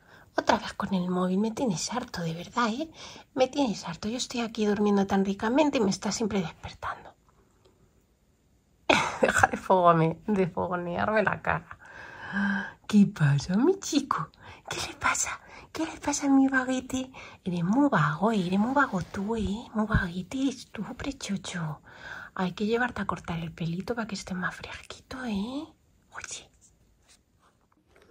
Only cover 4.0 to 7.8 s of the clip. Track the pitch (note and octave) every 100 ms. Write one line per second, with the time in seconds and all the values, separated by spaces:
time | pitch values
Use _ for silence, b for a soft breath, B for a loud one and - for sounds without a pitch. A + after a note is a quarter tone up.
4 | G#3 A#3+ - A#3+ A3+ A3+ G#3 G3+ G#3 G3+
5 | G3 G3 G3 G3 A3 C4 D4+ C#4+ G3 G3
6 | G#3+ - A3+ G3+ D#3+ - - - - -
7 | - - _ _ _ _ _ _